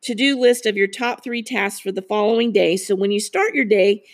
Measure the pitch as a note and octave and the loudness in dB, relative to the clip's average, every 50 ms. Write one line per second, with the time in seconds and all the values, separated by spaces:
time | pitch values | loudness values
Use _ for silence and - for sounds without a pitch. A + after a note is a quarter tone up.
0 | - - A#3+ G#3 C4 C#4 C#4 B3+ B3+ B3 A#3+ A#3+ - G#3+ G#3 G#3 G3 G3 G3 - | -6 -6 -2 2 2 2 2 4 4 4 4 4 0 -4 0 0 0 0 0 -4
1 | B3+ A#3+ B3 - - C4 A#3+ A#3 A3+ - B3+ G#3+ G3 G3+ G3+ - - G3 F#3+ F#3+ | -4 -4 -4 -6 -8 -8 -8 -8 -6 -6 -4 -4 -4 -4 -6 -6 -10 -8 -8 -8
2 | F#3 - G3+ G#3+ G#3 G#3 A#3 A3+ A#3 A#3+ G3+ G3 F3+ E3 E3+ F#3+ - - G3+ F#3 | -6 -4 -2 0 2 2 2 2 0 0 2 2 2 2 2 -2 -2 -4 -2 -2
3 | G3 G3+ G#3 G3+ G#3+ - - G4 G4 A4 A#4 D4+ C4 G#3 G#3+ G3+ F#3+ G3+ G3+ G#3 | 0 -2 -2 -2 -4 -4 -2 -2 -2 0 0 -2 0 2 4 4 4 4 2 0
4 | _ _ | _ _